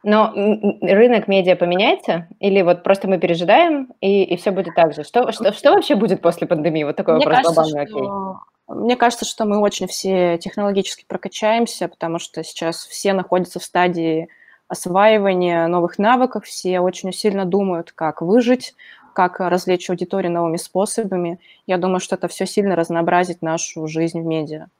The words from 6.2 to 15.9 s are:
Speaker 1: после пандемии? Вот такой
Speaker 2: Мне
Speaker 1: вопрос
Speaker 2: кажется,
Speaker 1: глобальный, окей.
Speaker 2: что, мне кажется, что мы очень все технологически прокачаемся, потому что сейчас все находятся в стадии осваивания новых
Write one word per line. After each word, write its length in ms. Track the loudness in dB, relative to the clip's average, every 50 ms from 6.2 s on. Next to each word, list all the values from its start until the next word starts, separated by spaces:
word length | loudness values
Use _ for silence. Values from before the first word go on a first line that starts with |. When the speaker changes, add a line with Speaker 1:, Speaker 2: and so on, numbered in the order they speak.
Speaker 1:
после 260 | 0 0 0 0 -4
пандемии? 360 | -2 -2 0 0 -2 -2 -2 -2
Вот 120 | -2 -4
такой 200 | -2 0 2 2
Speaker 2:
Мне 100 | 2 4
Speaker 1:
вопрос 220 | 4 4 4 4
Speaker 2:
кажется, 140 | 4 2 2
Speaker 1:
глобальный, 200 | 2 2 -2 -4 -6
окей. 100 | -6 -6
Speaker 2:
что, 460 | -6 -6 -6 -6 -8 -8 -8 -12 -14 -18 _ _ _ _
мне 280 | -14 -10 -4 -2 -2 2
кажется, 300 | 2 2 0 0 -2 -8
что 200 | -10 -6 -4 -2
мы 140 | 0 0 2
очень 280 | 2 0 0 -2 -8
все 500 | -8 -8 -6 -4 -2 0 2 2 2 0 -2
технологически 680 | -6 -8 -6 -4 -2 0 0 -2 -2 -4 -8 -14 _
прокачаемся, 800 | _ -12 -10 -10 -10 -8 -2 0 0 2 2 0 -2 -4 -8 -8
потому 300 | -8 -8 _ -8 -6 -6 -6
что 240 | -8 -10 _ -12 -12
сейчас 340 | -12 -10 -6 -6 -6 -6 -6 -12
все 260 | -14 -14 -4 -2 -2 0
находятся 460 | 0 -2 0 0 0 0 -2 -8 -14
в 40 | -14
стадии 680 | -4 _ 0 0 2 0 -2 -2 -2 -2 -2 -4 -8 _ _ _ _ _ _ _
осваивания 1000 | _ -12 -10 -8 -2 2 4 4 6 4 4 2 2 0 2 0 0 0 0 0
новых 320 | 2 2 0 0 -2